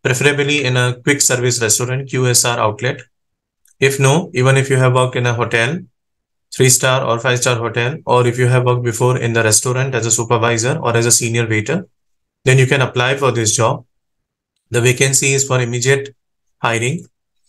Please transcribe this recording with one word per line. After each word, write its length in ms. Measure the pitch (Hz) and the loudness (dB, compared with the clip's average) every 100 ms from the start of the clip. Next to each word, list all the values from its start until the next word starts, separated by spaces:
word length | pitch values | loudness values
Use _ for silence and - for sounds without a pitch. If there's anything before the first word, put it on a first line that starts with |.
preferably 600 | - 127 143 143 143 147 | -4 0 0 2 0 0
in 140 | 127 127 | 0 0
a 240 | 123 123 | 0 -2
quick 160 | - 143 | -2 0
service 420 | - 123 123 120 | 2 2 0 0
restaurant, 460 | 113 - 123 131 135 | 0 0 -2 -6 -6
Q 200 | 131 127 | -2 0
S 180 | 117 123 | 2 0
R 120 | 120 | 0
outlet. 440 | 110 104 123 - - _ _ _ _ _ _ - | -2 -2 -6 -6 -12 _ _ _ _ _ _ -2
If 180 | 135 135 | -2 2
no, 320 | 135 156 - | 2 2 0
even 220 | 123 127 135 | 0 2 2
if 140 | 135 | 2
you 80 | 131 | 2
have 160 | 127 | 2
worked 240 | 127 127 127 | 2 0 -2
in 80 | 120 | -2
a 80 | |
hotel, 460 | 117 113 117 117 175 - _ _ _ _ _ _ - | -2 -2 0 0 -4 -10 _ _ _ _ _ _ 0
three-star 480 | 131 - 131 131 131 | 2 2 2 0 0
or 140 | 117 | -2
five-star 380 | 127 123 127 120 | 0 0 0 -2
hotel, 400 | 117 120 120 160 - | -2 -4 -4 -6 0
or 200 | 123 120 | 2 2
if 140 | 123 | 2
you 80 | 123 | 2
have 160 | 127 | 2
worked 200 | 123 123 | 2 0
before 340 | 120 107 127 127 | -2 0 0 0
in 160 | 117 | -2
the 100 | 117 | 0
restaurant 500 | 110 107 127 127 135 120 | 2 2 0 -2 -2 -2
as 100 | 113 | -2
a 60 | |
supervisor 640 | 107 117 117 117 113 120 156 | -2 0 0 0 0 -2 -2
or 180 | 120 117 | 0 0
as 100 | 117 | 2
a 60 | |
senior 340 | 117 117 117 113 | 0 0 -2 -2
waiter, 440 | 107 104 170 - _ _ _ _ _ 131 | -2 -2 -4 -6 _ _ _ _ _ 2
then 120 | 135 | 4
you 80 | 131 | 4
can 140 | 143 | 2
apply 380 | 123 127 123 139 | 0 0 -2 0
for 160 | 135 | 0
this 200 | 117 107 | 0 -2
job. 300 | - 113 - - _ _ _ _ _ _ _ _ | 0 0 0 -8 _ _ _ _ _ _ _ _
The 100 | 120 | 0
vacancy 540 | 123 127 135 135 139 | 2 2 2 0 0
is 120 | 139 139 | 0 0
for 140 | 127 | 0
immediate 560 | 117 120 127 139 - - _ _ _ _ | -2 -2 0 0 -2 -16 _ _ _ _
hiring. 440 | 120 113 120 170 - _ _ _ | -4 -2 -2 -6 -10 _ _ _